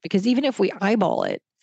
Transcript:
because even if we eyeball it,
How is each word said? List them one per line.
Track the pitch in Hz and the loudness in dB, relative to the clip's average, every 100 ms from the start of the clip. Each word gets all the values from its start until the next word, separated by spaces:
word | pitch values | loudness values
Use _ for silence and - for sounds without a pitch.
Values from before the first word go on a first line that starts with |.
because | - 190 233 | -4 0 2
even | 254 | 2
if | 277 - | 0 0
we | - - | -2 0
eyeball | 202 220 180 - | 0 2 2 0
it, | 50 - _ _ | -2 -6 _ _